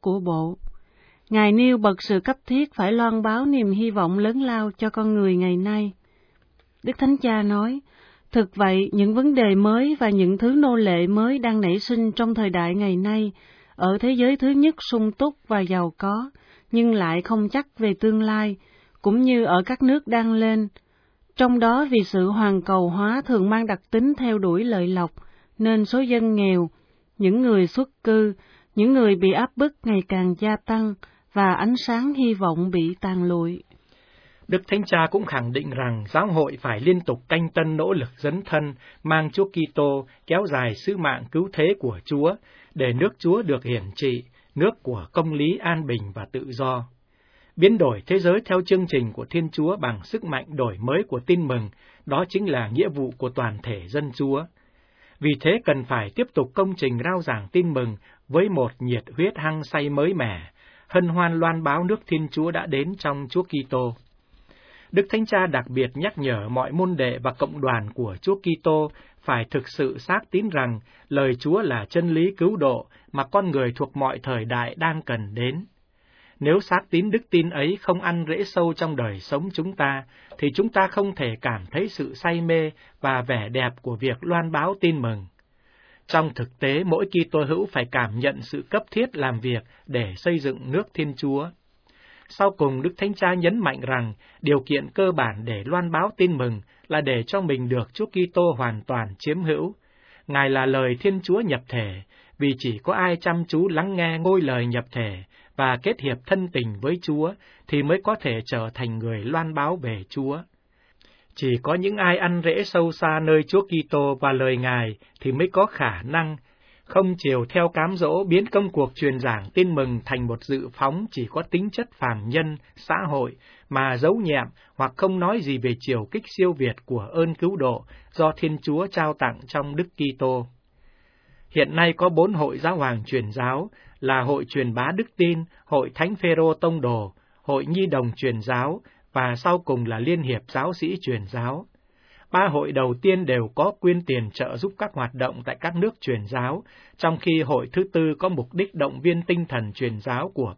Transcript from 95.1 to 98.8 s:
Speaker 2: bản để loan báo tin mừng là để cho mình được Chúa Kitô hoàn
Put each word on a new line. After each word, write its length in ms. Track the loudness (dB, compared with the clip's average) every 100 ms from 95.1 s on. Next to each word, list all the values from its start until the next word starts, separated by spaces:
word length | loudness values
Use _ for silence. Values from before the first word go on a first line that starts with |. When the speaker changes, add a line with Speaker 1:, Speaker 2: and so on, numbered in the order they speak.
| 2
Speaker 2:
bản 280 | -2 -4
để 180 | -6 -8
loan 260 | -4 -2 0
báo 200 | 0 -2 2
tin 220 | 0 2
mừng 220 | -2 -4 -10 _ -4
là 120 | -2
để 220 | 0 -2 -2
cho 140 | -2
mình 280 | -2 -2 -2
được 260 | -2 -4
Chúa 120 | -6 -4
Kitô 480 | -2 0 2 2 2
hoàn 220 | -4 -4